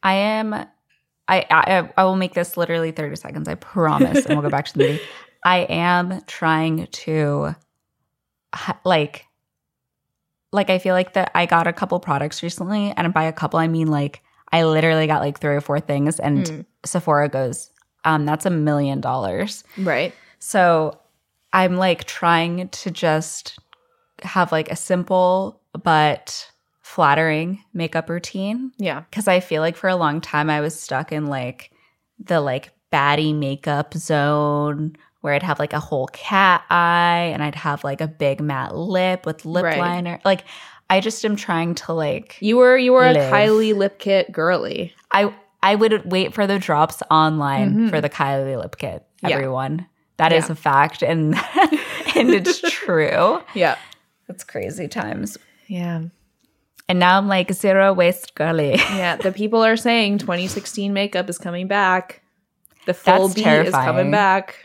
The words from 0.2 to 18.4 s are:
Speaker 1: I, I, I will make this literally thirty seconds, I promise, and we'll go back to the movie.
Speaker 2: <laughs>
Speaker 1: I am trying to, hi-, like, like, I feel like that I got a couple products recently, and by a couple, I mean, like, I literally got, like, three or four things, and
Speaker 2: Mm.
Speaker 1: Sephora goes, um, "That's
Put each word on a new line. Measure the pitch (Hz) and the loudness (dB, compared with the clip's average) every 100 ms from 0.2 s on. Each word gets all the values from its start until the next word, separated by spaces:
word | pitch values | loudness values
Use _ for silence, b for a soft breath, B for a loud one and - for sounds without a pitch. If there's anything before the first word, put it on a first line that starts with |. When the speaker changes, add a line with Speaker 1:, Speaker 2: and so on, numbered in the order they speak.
| 202 214 220 | 0 -2 -4
Speaker 1:
I, | 214 - _ _ _ _ _ - | -6 -10 _ _ _ _ _ 0
I, | 185 - 160 - 185 165 - | 2 4 2 4 2 0 2
I | |
will | 190 190 | 2 2
make | 185 | -2
this | 180 175 - | -4 -6 -4
literally | 170 170 165 | -2 -2 -4
thirty | 160 151 143 | -6 -10 -10
seconds, | - 147 156 | -12 -10 -8
I | |
promise, | 151 - - 165 147 262 180 170 | -10 -8 0 0 4 4 2 0
and | |
we'll | 147 | -2
go | 147 | 0
back | 139 147 | -2 -4
to | - | 0
the | 135 | 0
movie. | 147 B B | 0 B B
Speaker 2:
<laughs> | B _ | B _
Speaker 1:
I | 175 180 175 | 0 0 0
am | 165 175 180 180 185 - | -2 0 0 0 -6 -10
trying | - 165 160 160 160 175 | -4 0 2 2 -2 -6
to, | - - 156 147 143 147 156 _ _ _ _ _ _ _ _ _ | -12 -4 -2 0 -2 -4 -8 _ _ _ _ _ _ _ _ _
hi-, | - - - | -12 -10 -6
like, | 185 170 147 - _ _ _ _ _ _ _ _ _ _ _ _ _ | 0 0 0 -6 _ _ _ _ _ _ _ _ _ _ _ _ _
like, | 196 190 | -4 0
I | 185 | 0
feel | 185 | 2
like | 185 185 | 0 0
that | - 180 | -2 -2
I | - 175 | 0 2
got | 170 165 | 2 0
a | |
couple | 170 185 180 | -2 -4 -4
products | 180 180 147 - | -2 -2 -4 -6
recently, | 170 - 185 208 202 - | -10 -8 -4 -2 -2 -2
and | 170 | 0
by | 175 | 0
a | 160 | -2
couple, | 160 156 165 | -2 -2 0
I | 165 | 0
mean, | 165 160 | 0 0
like, | 147 143 - _ _ _ | 0 -2 -6 _ _ _
I | 165 | 2
literally | 160 156 165 160 156 | 4 4 2 2 2
got, | 151 | 0
like, | 143 143 | -2 -4
three | 151 143 | -2 -2
or | |
four | - 147 | -2 -4
things, | - 139 143 165 | -2 -2 0 -2
and | - 143 147 | 0 0 -2
Speaker 2:
Mm. | 156 - _ | -8 -16 _
Speaker 1:
Sephora | - 180 165 147 147 | -6 -4 0 0 2
goes, | 135 131 - - _ _ _ | -2 -4 -6 -14 _ _ _
um, | - 156 147 | -2 0 0
"That's | 151 | -2